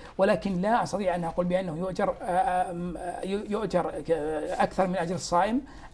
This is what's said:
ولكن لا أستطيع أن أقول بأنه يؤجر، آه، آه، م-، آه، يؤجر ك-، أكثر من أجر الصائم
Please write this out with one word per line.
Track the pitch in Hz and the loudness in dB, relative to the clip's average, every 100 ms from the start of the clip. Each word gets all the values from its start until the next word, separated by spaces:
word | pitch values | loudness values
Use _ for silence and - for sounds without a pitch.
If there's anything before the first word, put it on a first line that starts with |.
| - - | -10 2
ولكن | 190 208 196 180 | 4 4 2 0
لا | 196 233 | 2 2
أستطيع | 175 190 196 175 | 2 0 0 0
أن | |
أقول | 165 160 180 | 0 0 0
بأنه | 180 185 156 | 0 0 -4
يؤجر، | 185 180 196 | -4 0 0
آه، | 175 | 0
آه، | 254 180 185 180 180 | 0 2 2 2 0
م-، | 175 175 160 | -2 -6 -6
آه، | 180 - 185 | -6 -6 -4
يؤجر | 196 208 208 214 180 165 160 151 | -4 -2 -2 0 0 0 -2 0
ك-، | 165 151 156 156 180 | 0 0 -2 -2 0
أكثر | 190 - 185 | 0 2 0
من | 185 | 0
أجر | 165 180 | -2 -4
الصائم | - 175 196 240 - - - | 0 2 4 2 -2 -10 -10